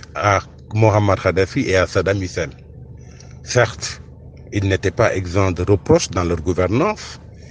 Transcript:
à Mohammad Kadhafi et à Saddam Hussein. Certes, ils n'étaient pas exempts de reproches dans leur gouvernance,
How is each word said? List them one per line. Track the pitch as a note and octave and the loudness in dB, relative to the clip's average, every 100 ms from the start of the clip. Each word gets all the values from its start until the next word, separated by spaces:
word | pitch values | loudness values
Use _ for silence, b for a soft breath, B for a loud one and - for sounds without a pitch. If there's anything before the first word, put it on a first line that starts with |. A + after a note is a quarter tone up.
| B | B
à | D2 G2+ F#2+ - - - | -2 2 2 -2 -16 -6
Mohammad | A2 A2 G#2 G2+ F#2 | 2 4 4 4 2
Kadhafi | F#2 F2 F#2+ - F#2+ | 2 0 0 -2 0
et | F#2 | 2
à | F2 | 2
Saddam | G2 F2+ G2+ | 0 0 -2
Hussein. | F#2 F2+ D2 - - - - - B B B B | -4 -6 -8 -10 -20 -20 -20 -20 B B B B
Certes, | - B2 A2+ - - - - - - - - | -2 0 0 -2 -12 -12 -18 -20 -20 -20 -8
ils | G2+ G2 | -4 0
n'étaient | F#2 F#2+ | 0 0
pas | - G#2+ | 0 0
exempts | F#2+ F2+ G2 F#2+ | 0 -2 0 0
de | F2 F2 | 0 0
reproches | G2+ - E3 - | 2 4 2 2
dans | F#2 | -2
leur | E2+ E2 | -2 -2
gouvernance, | E2+ F2 F2+ A#2 G#3 G#3 - - - B B | -2 0 0 0 0 -4 -12 -18 -20 B B